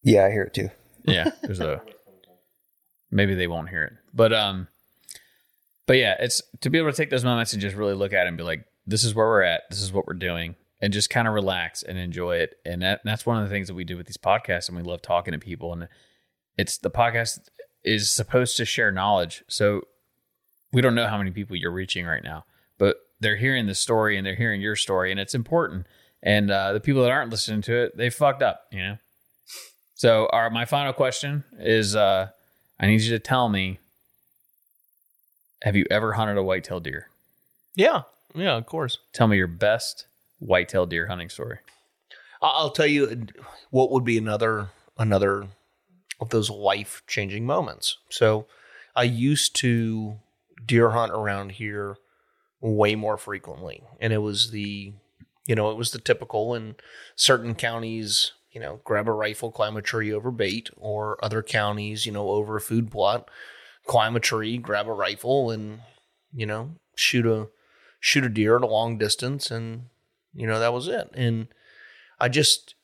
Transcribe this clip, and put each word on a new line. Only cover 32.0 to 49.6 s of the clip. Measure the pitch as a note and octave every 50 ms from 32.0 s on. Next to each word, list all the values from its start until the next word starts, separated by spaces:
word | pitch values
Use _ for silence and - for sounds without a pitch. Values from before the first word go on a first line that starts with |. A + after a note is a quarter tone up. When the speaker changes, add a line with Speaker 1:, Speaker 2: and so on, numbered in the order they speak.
| G#2 G2 F#2+ F#2+ F#2+ G2 _ _ _ _ _ _ _ _ _ -
Speaker 2:
I | -
need | G2+ G#2+ A2
you | A2 A2+
to | A#2 G#2+
tell | - - C3 B2+ B2 A2+
me, | G#2 F#2+ F#2+ F#2 F#2+ - _ _ _ _ _ _ _ _ _ _ _ _ _ _ _ _ _ _ _ _ _ _ _ _ _ _ _ _ _ _ _ _ _ _ _ _ -
have | G#2+ G2
you | G2 - -
ever | - G#2+ A2 A2 G2+
hunted | A2 A2 G#2+ G2+
a | G2+ F#2+
whitetail | F#2+ F#2 F2+ E2+ - F#2 F2+
deer? | E2 D#2 C2+ D#2 - _ _ _ _ _ _ _ _ _ _ _ _ _ -
Speaker 3:
Yeah. | F3+ G3+ D#4 D#4 D#3+ - - _ _ _ _ -
Yeah, | D3+ F#3 F#3+ C3
of | A2+ A2+
course. | - - E3 D#3 B2 - - _ _ -
Speaker 2:
Tell | - A#2+
me | A2 G#2
your | F#2+ F2+
best | E2+ E2+ E2+ G2 G#2 A2 A#2 - - - - - _ _ _ _ _ _
whitetail | _ D3+ G#2+ F#2+ F2+ F2 - - F#2+ F2+
deer | E2+ E2+ E2 E2+
hunting | - F#2 F2+ E2+ -
story. | - - - - - - _ - _ _ _ _ _ _ _ _ - - - - - - -
Speaker 3:
I, | D#3
I'll | C3+ D#3 D#3 C#3+
tell | C#3+ - D#3
you | D3+ D3 C#3+ C#3 A2+ A2+ A#2+ A2+ G2+ - - - - - - - _
what | - B2+ C3 B2
would | C3+ C3 A#2+
be | A#2+ A2+ A2
another, | A2 A2 G#2+ G#2 A2+ A2+ A2 G#2 G#2 F#2+ - _ _ _ _ -
another | A2+ G#2+ G#2 F#2+ G2+ G2 G2 G2+ G2+ G2 G2 _ _ _ _ _ _ _ _ _ _ _ - _
of | A2+ A#2
those | - A2+ G#2 -
life-changing | G#2 G2+ G#2 G2 G2 G#2 G2+ - - - _ - - - G2+ F#2+ G2 G#2+ A#2
moments. | B2 D3 F#3 D#3+ G2 C2+ - - - - _ _ _
So | - - A#2+ A2 G#2+ G#2+ G#2+ _ _ _ - - - - - _ _
I | B2 B2
used | A#2+ A#2 A#2 B2 C#3 D3 C#3+ - - -
to | -